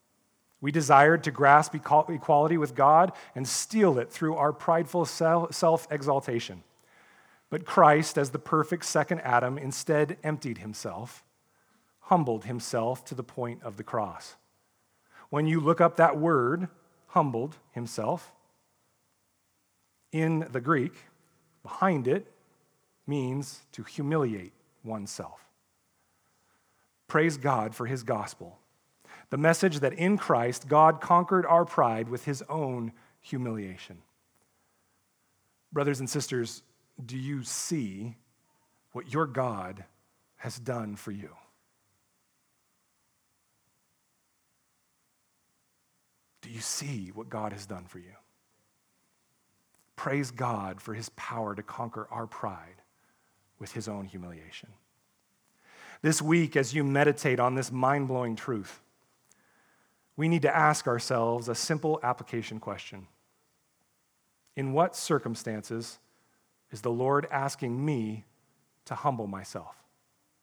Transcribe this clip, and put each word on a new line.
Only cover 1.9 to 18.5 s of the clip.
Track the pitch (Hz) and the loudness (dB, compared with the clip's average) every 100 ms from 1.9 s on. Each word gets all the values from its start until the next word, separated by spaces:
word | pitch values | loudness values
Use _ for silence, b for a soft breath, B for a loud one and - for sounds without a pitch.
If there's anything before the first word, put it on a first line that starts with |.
| 151 156 | 4 4
equality | 165 - 147 156 165 | -4 4 4 4 2
with | 143 127 | 0 4
God | 139 156 185 B B | 8 8 6 B B
and | 127 131 | -8 -4
steal | - - 220 190 127 | -4 -2 4 6 4
it | 120 | -2
through | - 160 160 | -2 -2 2
our | 147 | 0
prideful | 147 - 170 160 175 160 | 0 2 2 2 -2 -2
sel-, | - 165 170 165 | 0 2 2 0
self-exaltation. | - 170 160 - 151 139 139 135 120 - 90 - _ b b b b b b b | 2 4 4 0 -4 0 0 0 -4 -6 -14 -20 _ b b b b b b b
But | 160 170 | -8 0
Christ, | - 160 147 156 156 | 8 8 8 4 -2
as | 139 | -2
the | - | -4
perfect | - 160 151 175 - | 0 0 0 -4 -2
second | 156 151 165 | 0 0 -2
Adam, | 131 120 123 139 | 2 2 2 -4
instead | 135 - - 151 147 175 | -6 -6 0 2 2 -2
emptied | 156 151 135 107 | -4 -4 -6 -8
himself, | 104 104 107 87 117 - _ _ _ _ _ _ _ _ | -10 -10 -10 -10 -12 -16 _ _ _ _ _ _ _ _
humbled | - 180 131 110 | 2 4 4 -2
himself | 127 123 - 120 113 127 - | -4 -8 -4 -2 -2 -4 -8
to | 127 | -12
the | |
point | 120 - 120 117 | -10 -8 -8 -8
of | 120 101 | -12 -12
the | |
cross. | 107 120 98 82 - - _ _ _ _ _ b b b b | -4 -4 -4 -8 -18 -20 _ _ _ _ _ b b b b
When | 143 156 | 0 2
you | 165 | 2
look | 151 170 | 2 4
up | 170 165 | 4 6
that | 165 147 | 4 6
word, | 165 151 120 175 185 - _ _ _ | 2 2 2 -2 -6 -10 _ _ _
humbled | 180 147 117 143 - _ | -2 0 -2 -6 -10 _
himself, | 123 120 - 110 175 - _ _ | -10 -8 -4 -4 -4 -10 _ _